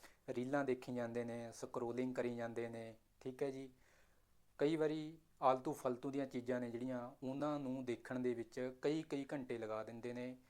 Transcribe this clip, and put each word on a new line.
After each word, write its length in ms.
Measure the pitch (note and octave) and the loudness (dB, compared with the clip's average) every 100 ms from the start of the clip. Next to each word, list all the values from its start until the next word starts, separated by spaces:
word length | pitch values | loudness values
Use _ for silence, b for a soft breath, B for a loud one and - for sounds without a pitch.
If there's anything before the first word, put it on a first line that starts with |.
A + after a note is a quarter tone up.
| B B - | B B -4
ਰੀਲਾਂ 340 | A#2+ B2+ C#3+ | -2 2 4
ਦੇਖੀ 300 | C3 B2+ - | 4 2 0
ਜਾਂਦੇ 300 | B2 A#2 A#2 | -2 0 0
ਨੇ, 280 | A#2+ A#2 A#2 | -2 -4 -6
ਸਕਰੋਲਿੰਗ 600 | A2 B2 C3 A#2+ A#2+ B2+ | -8 -6 -2 0 0 0
ਕਰੀ 220 | B2+ B2 A#2+ | 2 0 0
ਜਾਂਦੇ 320 | A#2 A#2 A#2 | -2 -2 -2
ਨੇ, 260 | A#2 A2+ A2 _ - | -4 -8 -12 _ -12
ਠੀਕ 220 | C3 B2+ | -8 -2
ਹੈ 80 | C#3+ | -2
ਜੀ। 200 | C3+ C3+ - b b b b b - - - | -2 -8 -14 b b b b b -20 -10 2
ਕਈ 180 | C#3+ D#3+ | 4 6
ਵਾਰੀ 420 | D#3 D#3 D#3 E3 - - | 4 2 -4 -8 -16 2
ਆਲਤੂ 300 | C#3 C3 D#3 | 6 6 2
ਫਾਲਤੂ 380 | C#3+ C3 B2 C#3 | 0 0 0 0
ਦੀਆਂ 160 | C#3 C3+ | 0 0
ਚੀਜ਼ਾਂ 340 | C3 A#2 B2 | -2 0 0
ਨੇ 100 | A#2+ | 0
ਜਿਹੜੀਆਂ, 560 | A#2 C3 B2 A#2+ - C3 | -2 -2 -2 -4 -6 -4
ਉਹਨਾਂ 340 | C#3 D3 D3 | 0 0 0
ਨੂੰ 240 | C3+ C3 | 0 -2
ਦੇਖਣ 340 | B2+ A#2 - B2+ | -2 -2 -2 0
ਦੇ 160 | B2 | 2
ਵਿੱਚ 400 | A#2 A2+ - B2+ C3 | 2 -2 -2 -4 0
ਕਈ 200 | C#3+ D#3 | 2 2
ਕਈ 240 | D#3 C#3+ C3+ | 0 -2 -2
ਘੰਟੇ 260 | D3 B2+ A#2+ | -2 -2 -2
ਲਗਾ 260 | A2 A2 | -2 -2
ਦਿੰਦੇ 280 | A2 A#2 A#2+ | -4 -6 -4
ਨੇ, 240 | B2 B2+ B2+ | -4 -4 -8